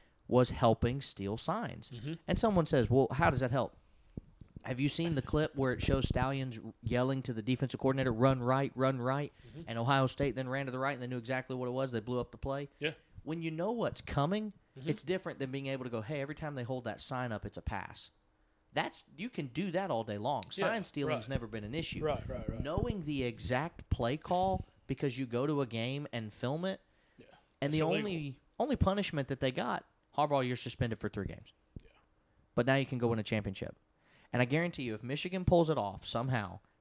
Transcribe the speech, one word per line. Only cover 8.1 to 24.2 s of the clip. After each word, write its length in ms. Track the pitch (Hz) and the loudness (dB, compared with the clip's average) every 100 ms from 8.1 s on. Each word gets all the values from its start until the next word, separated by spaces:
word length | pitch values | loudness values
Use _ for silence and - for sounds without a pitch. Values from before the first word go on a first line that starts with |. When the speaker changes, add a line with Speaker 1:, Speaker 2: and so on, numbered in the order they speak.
Speaker 1:
"Run 280 | 110 131 131 | 4 4 4
right, 300 | 120 131 139 123 | 2 2 2 2
run 240 | 131 131 | 2 2
right," 340 | 123 139 147 - - | 0 0 -2 -10 -18
Speaker 2:
Mm-hmm. 120 | 151 170 | -14 -6
Speaker 1:
and 100 | 117 | -2
Ohio 260 | 120 139 131 | 2 4 4
State 280 | - 139 113 | 2 0 0
then 120 | 127 | -4
ran 160 | 135 135 | -4 -4
to 40 | |
the 80 | 127 | -2
right 140 | 135 | -2
and 80 | 127 | -2
they 60 | 123 | -4
knew 100 | 127 | -4
exactly 380 | 113 127 123 127 | -2 -4 -4 -4
what 120 | 123 | -2
it 40 | |
was? 200 | 127 135 | -2 -2
They 80 | 117 | -2
blew 200 | 110 123 | -2 -2
up 120 | 120 | -4
the 60 | 117 | -6
play. 320 | 139 139 143 - | -6 -6 -8 -6
Speaker 2:
Yeah. 120 | 151 151 _ - | -6 -6 _ -14
Speaker 1:
When 180 | - 165 | -8 -4
you 80 | 160 | -4
know 200 | 160 190 | -2 -2
what's 300 | 233 156 - | 0 -2 -4
coming, 520 | - 147 147 208 214 - _ 135 | -4 0 2 0 -4 -10 _ -8
Speaker 2:
Mm-hmm. 80 | 147 | -4
Speaker 1:
it's 160 | - | -4
different 340 | 135 185 170 - | -2 -4 -4 -6
than 140 | 135 | -6
being 140 | 139 139 | -4 -4
able 160 | 135 | -4
to 60 | 123 | -4
go, 100 | 113 | -4
"Hey, 200 | 107 151 | -4 -4
every 140 | 139 147 | -4 -6
time 200 | 156 139 | -6 -6
they 80 | |
hold 220 | 120 127 117 | -4 -4 -6
that 160 | - | -6
sign 320 | - 127 123 | -4 -4 -2
up, 120 | 104 101 | -4 -6
it's 120 | - | -10
a 40 | |
pass." 480 | - 101 - - - _ _ _ _ _ _ | -6 -6 -6 -12 -16 _ _ _ _ _ _
That's, 320 | 143 240 - - 139 | -4 -4 -6 -14 -10
you 120 | 226 | -8
can 180 | - 139 | -6 -6
do 220 | 131 196 | -2 -2
that 200 | 170 190 | 0 0
all 140 | 117 113 | -2 -2
day 120 | 104 | -2
long. 260 | 117 131 - | -2 -2 -4
Speaker 2:
Yeah, 140 | - 214 | -2 0
Speaker 1:
Sign 180 | 226 165 | 0 -4
stealing's 380 | 147 143 143 110 | -4 -2 -2 -2
Speaker 2:
right. 40 | |
Speaker 1:
never 160 | 135 117 | -4 -4
been 200 | 110 104 | -6 -6
an 100 | 151 | -4
issue. 260 | 160 - 151 | -4 -2 -2
Speaker 2:
Right, 180 | 139 - | -2 -4
right, 180 | 127 - | -6 -4
right. 140 | 117 | -4
Speaker 1:
Knowing 400 | 135 185 240 208 151 | -2 -2 0 -2 -2
the 180 | 139 | -2
exact 640 | 123 110 - 127 160 - - | -2 -2 0 0 0 -6 -4
play 260 | - 117 | 0 2
call 500 | 151 | 0